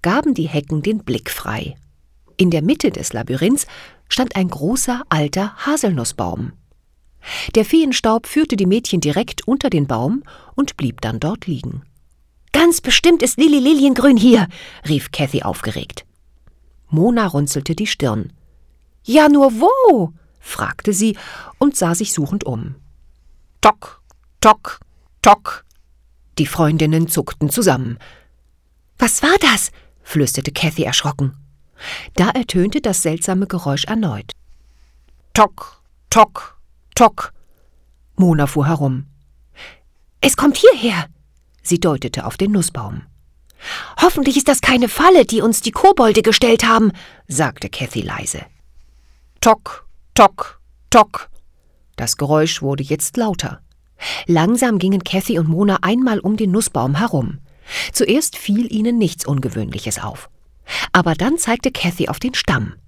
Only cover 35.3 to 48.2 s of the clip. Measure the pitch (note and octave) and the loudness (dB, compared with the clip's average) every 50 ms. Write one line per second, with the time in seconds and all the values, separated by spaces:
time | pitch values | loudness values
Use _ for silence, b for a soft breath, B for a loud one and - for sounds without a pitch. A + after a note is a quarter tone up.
35.3 | _ - G#3+ G3+ - - - - - _ _ _ _ _ _ _ - A3+ A3 - | _ 4 4 4 2 -14 -20 -20 -20 _ _ _ _ _ _ _ 4 4 4 4
36.3 | - - - - - - - _ _ _ _ _ _ - B3 A3 - - - - | 2 -16 -16 -16 -20 -20 -20 _ _ _ _ _ _ 4 4 4 4 -2 -14 -14
37.3 | - - - _ _ _ _ _ _ _ _ _ _ _ _ _ _ - F#3 F3 | -14 -20 -20 _ _ _ _ _ _ _ _ _ _ _ _ _ _ 2 4 4
38.3 | D#3+ D3 C#3+ C#3 - D#3 C#3 D3 E3 C#3+ C#3+ C3+ B2+ B2+ C#3 - _ _ _ _ | 4 2 0 0 0 -2 0 0 0 0 -2 -4 -4 -4 -10 -14 _ _ _ _
39.3 | _ _ _ _ B B B B B B B B _ _ _ _ _ _ - C#4 | _ _ _ _ B B B B B B B B _ _ _ _ _ _ -2 -2
40.3 | - - C#4+ D4 C#4+ - - A#4+ G4+ B3 G#3+ A#3+ G3 E3+ D3+ - - _ _ _ | 0 2 0 0 2 8 8 8 8 8 0 -2 -2 -2 -6 -8 -14 _ _ _
41.3 | _ _ _ _ _ _ _ - F3 E3+ G3 E3+ D3+ - - - - C3 - - | _ _ _ _ _ _ _ -2 -2 0 2 0 0 -2 -4 -8 -8 -8 -8 -8
42.3 | - - G3 G3+ G#3 F#3+ E3 - - B2+ A2 G2 - - - - _ _ _ _ | -4 -4 -2 0 0 0 -2 -2 -6 -8 -10 -10 -12 -12 -14 -18 _ _ _ _
43.3 | _ _ _ _ B B B B B B B B B B D#4+ F4+ - D#4+ C4+ C4+ | _ _ _ _ B B B B B B B B B B 2 2 4 4 0 2
44.3 | B3+ C#4+ - - C4+ - - - C4 B3 B3 A3 - - D4+ F4+ F#4+ E4 A#3 - | 2 2 2 2 0 2 2 0 2 2 0 0 0 4 6 8 8 8 6 4
45.3 | A3+ A3 - A3+ G#3+ - - A3+ - - - F#4+ F#4+ - C4+ A3+ G3+ G#3+ - A3 | 2 0 0 0 0 0 -4 -6 -2 4 4 6 6 6 4 4 4 4 4 4
46.3 | G#3+ - C4 A#3 A3+ A3+ - A3+ A3+ A3+ A3 G3+ B B B B B B B B | 2 4 4 4 4 4 4 2 4 4 4 2 B B B B B B B B
47.3 | C3+ B2+ D#3+ B2 - - - - - - C3+ - - A#2+ - - - - | -4 -2 -2 -4 -4 -8 -12 -10 -8 -10 -10 -8 -6 -8 -8 -6 -10 -10